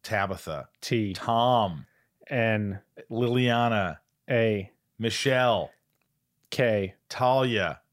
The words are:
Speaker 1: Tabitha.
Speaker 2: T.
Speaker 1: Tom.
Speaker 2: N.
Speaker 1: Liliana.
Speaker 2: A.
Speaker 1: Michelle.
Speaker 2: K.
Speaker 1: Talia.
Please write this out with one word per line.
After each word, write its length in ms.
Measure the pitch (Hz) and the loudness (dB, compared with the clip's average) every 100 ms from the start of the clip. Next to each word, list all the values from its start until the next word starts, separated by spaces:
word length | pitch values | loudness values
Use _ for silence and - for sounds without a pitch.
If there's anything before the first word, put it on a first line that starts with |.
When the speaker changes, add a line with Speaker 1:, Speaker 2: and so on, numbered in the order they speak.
Speaker 1:
Tabitha. 640 | - 107 98 90 - 73 - _ | -2 -2 -2 -4 -8 -10 -10 _
Speaker 2:
T. 340 | - 120 104 | -2 -2 -2
Speaker 1:
Tom. 760 | 95 - 117 120 120 101 78 64 _ _ _ - | -4 0 2 4 4 2 -4 -14 _ _ _ -6
Speaker 2:
N. 520 | 131 113 107 104 98 _ - - | 0 0 0 -2 -6 _ -20 -8
Speaker 1:
Liliana. 880 | 113 120 123 123 120 120 107 92 76 _ _ - | -2 0 2 2 2 2 0 -2 -6 _ _ -2
Speaker 2:
A. 400 | 123 113 104 98 _ _ - | 0 2 0 -6 _ _ -6
Speaker 1:
Michelle. 720 | 113 107 135 131 123 104 73 _ _ _ _ _ _ _ _ | -6 -2 0 2 2 0 -2 _ _ _ _ _ _ _ _
Speaker 2:
K. 420 | - 123 107 95 - _ | 0 2 2 -2 -8 _
Speaker 1:
Talia. 720 | - 127 131 131 110 87 69 _ | 0 2 2 2 0 -2 -4 _